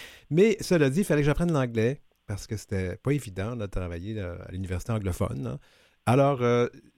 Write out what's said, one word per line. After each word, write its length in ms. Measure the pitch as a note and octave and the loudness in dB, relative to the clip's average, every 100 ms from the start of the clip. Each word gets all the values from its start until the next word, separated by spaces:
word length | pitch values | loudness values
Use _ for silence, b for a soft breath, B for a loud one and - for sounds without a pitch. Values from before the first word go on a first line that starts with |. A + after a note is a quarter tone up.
| B B B | B B B
mais 260 | D#3 A3 - | 4 4 4
cela 280 | - F3 C3+ | 2 4 4
dit, 100 | D3+ | 4
il 20 | |
fallait 160 | G3 D3+ | 2 2
que 40 | D3 | 2
j'apprenne 260 | D3 F3 | 2 2
l'anglais, 500 | D3+ B2+ A2+ A2+ C#3 _ _ - | 2 0 2 0 0 _ _ -10
parce 220 | G#2 - | -10 -8
que 80 | G#2 | -8
c'était 400 | - F#2+ F#2 F#2 | -6 -4 -4 -4
pas 160 | C3 | -2
évident, 440 | C#3+ G2+ F#2 G#2 B2 | -2 -4 -8 -6 -6
là, 100 | G2+ | -6
de 40 | |
travailler, 420 | G2 F2+ E2+ G2 | -4 -6 -8 -8
là, 240 | A2 F2+ F2 F#2 | -8 -8 -10 -10
à 60 | |
l'université 400 | F2+ F#2 F2+ - | -8 -6 -6 -4
anglophone, 500 | A2 F#2 F2+ G2 C3 | -2 -2 -2 -2 -4
là. 140 | B2 C#3 b b b b - | -6 -8 b b b b 2
Alors, 320 | C#3 C#3 C3+ | 4 4 2
euh, 260 | A#2+ A#2+ A#2+ - - | 2 2 0 -4 -20